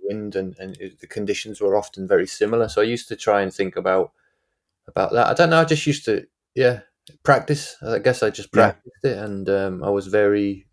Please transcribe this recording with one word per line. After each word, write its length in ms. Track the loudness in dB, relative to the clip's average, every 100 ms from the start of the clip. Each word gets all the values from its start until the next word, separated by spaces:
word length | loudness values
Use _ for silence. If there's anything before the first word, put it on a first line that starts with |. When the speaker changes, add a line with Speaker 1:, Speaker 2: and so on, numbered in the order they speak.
Speaker 1:
wind, 320 | -8 -8 -8 -6
and, 180 | -8 -10
and 160 | -16 -14
it, 200 | -16 -18
the 80 | -14
conditions 520 | -8 -4 -4 -8 -4
were 140 | 0 0
often 300 | -2 -8 0
very 200 | 2 0
similar. 420 | -2 0 0 0
So 120 | 0
I 20 |
used 240 | 0 -2 -8
to 80 | -4
try 260 | 0 2
and 100 | 2
think 220 | -2 -4
about, 380 | -2 0 0 0 _ _ _ _ _ _ _ -8
about 260 | -4 0
that. 140 | 2 2
I 80 |
don't 160 | 4 4
know. 100 | 4
I 40 |
just 220 | 2 0 0
used 180 | -2
to, 220 | -2 -4 -4 _ _
yeah, 260 | 0 2 2 -6 _ -20 -2
practice. 500 | 2 4 2 -4 -6 -12
I 160 | -4 0
guess 240 | 0 2
I 80 | 0
just 200 | -2 -2
Speaker 2:
Yeah. 60 | 4
Speaker 1:
practiced 420 | 4 2 -14 -6
it, 140 | -4 -4
and, 300 | -6 -6 -2
um, 340 | -2 -2 -4
I 80 | -2
was 160 | -2 0
very 600 | 2 4 4 0 -4 -6